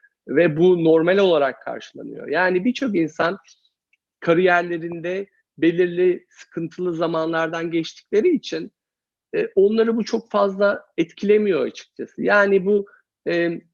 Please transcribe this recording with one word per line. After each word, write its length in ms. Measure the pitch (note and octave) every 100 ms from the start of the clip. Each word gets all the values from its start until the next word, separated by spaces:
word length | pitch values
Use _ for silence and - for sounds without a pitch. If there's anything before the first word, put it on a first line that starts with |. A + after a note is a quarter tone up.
| _ _ -
Ve 300 | C3+ E3+ D3+
bu 260 | F3+ F3
normal 340 | E3 D#3+ E3+ G3
olarak 440 | G3 D#3 C3+ B2
karşılanıyor. 640 | - A#2 - - A2+ A#2 B2
Yani 380 | D3+ F#3 F#3 A3+
birçok 300 | B3 C4+ F#3+
insan 420 | D#3 - E3 G3 _ _ _ _ _ _ _ _
kariyerlerinde 1080 | - E3 F#3 F3 F3 E3+ E3+ E3+ E3+ F#3+ G3 _ _ -
belirli 680 | D#3+ E3+ F3+ F3 F#3 E3+ _
sıkıntılı 640 | - - - E3 - F3+ E3
zamanlardan 760 | E3 E3 D#3+ E3 E3 E3 E3+
geçtikleri 640 | E3 D#3+ - - G3 F4 D4
için, 360 | - E3 F3 _ _ _ _ _ _ -
e, 120 | A2+ -
onları 420 | G3 A3+ A3+ A3+
bu 60 |
çok 280 | - A3 -
fazla 540 | G#3 G3+ F#3+ G3+ G#3 - -
etkilemiyor 680 | E3+ - G3+ G#3+ G#3 D#3 A#2
açıkçası. 560 | - - - A#2 -
Yani 420 | F#3 G3+ G3+ G3 F#3
bu, 200 | G#3 G3+ _ _ _ -
e, 340 | E3+ E3+ E3 -